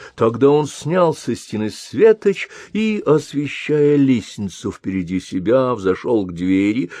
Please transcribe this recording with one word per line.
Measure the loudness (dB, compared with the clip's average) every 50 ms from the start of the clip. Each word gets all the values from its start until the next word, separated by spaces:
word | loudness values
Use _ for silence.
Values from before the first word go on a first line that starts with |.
| -20 -20 -4
Тогда | 0 0 0 2 4 4 4
он | 4 4 2
снял | -2 -6 -10 -6 -2 0 2 2 2 0
со | -2 -4 -6 -6
стены | -6 -8 -8 -6 -4 -4 -4
светоч | -6 -8 -16 -10 0 4 4 4 4 4 2 -2 -2 -2 -6 -12 -14 -20 -20 -8 -4
и, | -2 -2 0 -2 -2 2
освещая | 2 2 2 2 -2 -6 -6 -6 -6 -8 -10 -4 -2 0 2 4 4 4
лестницу | 4 4 4 4 2 0 -6 -10 -8 -8 -8 -8 -8 -8 -8 -8
впереди | -8 -10 -6 -6 -4 -4 -2 -4 -6
себя, | -6 -4 -8 -4 0 2 2 2 2 0 -2
взошёл | -2 0 -2 -2 -2 0 0 0 0 0
к | -2 -6
двери, | -4 0 0 2 2 2 2 0 -2 -4 -6 -8 -16